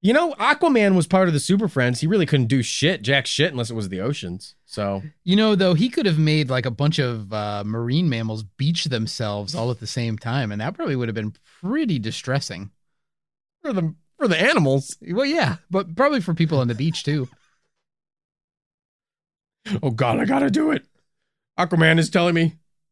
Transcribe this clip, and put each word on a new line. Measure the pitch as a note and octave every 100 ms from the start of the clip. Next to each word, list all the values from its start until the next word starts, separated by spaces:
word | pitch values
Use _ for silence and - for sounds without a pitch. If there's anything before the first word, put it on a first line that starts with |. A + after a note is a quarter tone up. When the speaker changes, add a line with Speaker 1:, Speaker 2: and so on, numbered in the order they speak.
Speaker 1:
You | F#3+
know, | C#4 E4+
Aquaman | - C4 D4 E4 A#3+ G3+ F#3
was | D3+
part | F#3+ F3+
of |
the | D3
Super | - G3 G#3
Friends. | C3+ B2 A#2+
He | D#3+
really | G#3 D#3+
couldn't | C#3+ A#2
do | C3+
shit, | A2 - D#3 E3+
jack | G#2+ C#3 -
shit, | - E3
unless | B2+ A2+
it |
was | A2+ G2
the | F#2
oceans. | A#2 D3 F#2 F#2 - _ _
So | - G2+ G2 D3+ -
Speaker 2:
You | F3+
know, | G3+ A3
though, | G3 F#3
he | E3 A#3+
could | E4
have | G#3 D#3
made, | D#3 D3+ C3
like, | B2+ C3
a |
bunch | A2 D3 D#3
of, | B2+ A2+ G2
uh, | G#2+ G#2 G#2
marine | G#2 A2+ A#2 D3+ F3
mammals | A#2 A2 A2
beach | G#2 - C#3+ E3
themselves | - A2+ A2+ - A2 G#2 G2
all | - A#2+
at | A#2
the | G#2+
same | B2+ A#2 G#2+
time, | A#2+ C3+ A2
and | G#2
that | B2
probably | G#3+ D4+
would | C3 A#2
have |
been | A2 G#2+ - _ _
pretty | F3+ D4 C4 C#3
distressing. | A2 - B2+ C3+ - F2+ G2+ _ _ _ _ _ _ _ _ _
Speaker 1:
For | D4+
the, | G3 D#3+ - _ -
for | B3
the | D#3+
animals. | A#3 D4+ C#3+ C3+ - -
Speaker 2:
Well, | - F#3+
yeah, | C#4 D#4+ D#3+ E3 -
but | F#3+ F3+ E3+
probably | C#4 C#4
for | F3
people | E3 D#3+ C#3+
on | A#2+
the | A2+
beach, | D#3+ -
too. | - D3 B2
<laughs> | _ _ _ _ _ _ _ _ _ _ _ _ _ _ _ _ _ _ _ _ _ _ _ G#3+ G3
Speaker 1:
Oh, | C#3
God, | A2+ B2 A2+
I | -
gotta | - -
do | D4+ D#4
it. | D4 - _ _ _ _ _ _ -
Aquaman | F3+ E3+ D#3+ E3
is | D#3+
telling | F3+ F3
me, | E3 E3 - _ _ _